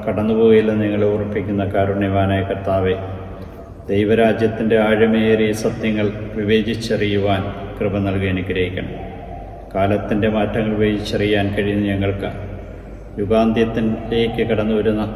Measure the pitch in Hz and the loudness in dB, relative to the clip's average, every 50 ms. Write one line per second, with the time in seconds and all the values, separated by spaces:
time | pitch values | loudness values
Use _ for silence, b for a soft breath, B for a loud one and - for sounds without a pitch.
0 | 107 110 104 107 107 110 110 110 113 113 110 110 107 110 107 107 107 104 104 104 | -4 -2 -2 0 0 2 4 6 6 8 8 6 6 4 2 2 0 0 2 2
1 | 107 104 104 104 101 101 104 107 92 104 101 98 98 92 101 101 98 98 98 101 | 2 2 2 0 -2 -2 -2 -4 -2 -2 -2 0 0 0 2 0 0 2 2 0
2 | 101 98 95 98 98 95 98 98 92 95 98 95 - 101 95 95 92 92 92 92 | 0 2 2 2 2 2 2 0 0 -2 -4 -4 -2 0 0 2 2 0 0 -2
3 | 95 - - - - - B B B B B B - - - - - - 101 101 | -4 -8 -10 -10 -10 -12 B B B B B B -16 -18 -18 -14 -6 -2 0 2
4 | 104 101 113 110 113 113 104 98 113 107 110 - 113 107 113 110 107 107 110 107 | 4 4 4 4 4 4 4 2 0 0 0 0 2 2 4 4 4 4 4 4
5 | 113 110 110 113 110 110 110 107 110 107 104 - - 113 110 - 110 110 107 107 | 4 4 4 2 4 4 4 4 4 0 0 0 -2 -2 -2 0 -2 -2 0 0
6 | 107 101 104 - - - - 110 104 101 110 110 104 113 110 101 - - 110 104 | 0 -2 -2 -4 -8 -8 -6 -4 0 2 2 2 2 0 -4 -4 -2 -2 -2 0
7 | 104 104 101 101 98 101 98 95 95 98 - - - - - - 110 101 95 101 | 0 0 0 0 2 2 0 0 -2 -4 -6 -8 -10 -10 -6 -4 -2 -2 0 0
8 | 101 98 95 98 98 95 92 92 90 92 90 92 90 90 92 92 - - - - | 0 0 0 0 0 0 0 -2 -2 -2 -2 -2 -2 -2 -2 -6 -6 -6 -8 -10
9 | - - - - - - - - - - - - - - - 95 98 101 104 101 | -12 -12 -12 -14 -14 -14 -12 -14 -14 -14 -16 -16 -16 -8 -2 0 2 2 2 0
10 | - - 120 104 107 107 107 110 104 101 - 120 107 107 107 104 107 107 104 101 | 0 -2 -2 0 0 0 2 0 -2 0 -2 -2 -2 -2 0 0 0 0 0 -2
11 | 101 - 110 104 104 104 107 101 98 98 101 107 101 104 101 104 104 101 98 98 | -4 -4 -2 -2 0 2 2 2 0 0 -2 -2 -2 0 0 0 0 0 0 0
12 | 101 101 95 95 95 95 - - - - - - - - - - - - - - | -2 -2 -2 -4 -6 -8 -8 -10 -10 -12 -12 -12 -14 -14 -16 -16 -16 -16 -16 -16
13 | - - - - 104 92 110 110 113 113 110 117 113 110 - 120 110 110 107 - | -16 -14 -6 -6 0 2 4 4 4 4 4 2 2 2 0 -2 0 0 -2 -2
14 | - - 117 117 117 113 - 117 110 110 113 101 107 107 110 107 104 113 107 104 | -4 -2 0 0 0 0 0 -2 0 0 0 0 0 0 0 2 2 2 0 0
15 | 104 104 107 | -2 -4 -6